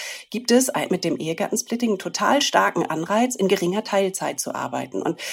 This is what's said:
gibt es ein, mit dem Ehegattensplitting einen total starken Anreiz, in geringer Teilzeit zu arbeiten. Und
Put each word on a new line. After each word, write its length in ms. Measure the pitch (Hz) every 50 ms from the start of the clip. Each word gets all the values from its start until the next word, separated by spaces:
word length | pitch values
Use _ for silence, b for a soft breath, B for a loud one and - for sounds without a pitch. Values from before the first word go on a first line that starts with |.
| B B B B B B
gibt 220 | - 220 240 -
es 180 | 233 254 262 -
ein, 200 | - 160 147 -
mit 140 | 185 175 -
dem 120 | 170 -
Ehegattensplitting 720 | - 160 160 165 - 202 - - 220 - - 233 240 247 226
einen 100 | 202 190
total 440 | - 175 175 - 202 196 240 285 285
starken 420 | - - 190 196 202 - 175 160
Anreiz, 500 | - 160 156 160 - 202 220 247 254 254
in 140 | - 196 185
geringer 340 | 202 185 175 175 185 214 220
Teilzeit 580 | - - 196 196 190 190 - 156 143 139 -
zu 140 | - - -
arbeiten. 460 | 123 127 127 131 131 131 131 - -
Und 180 | - - 170 B B B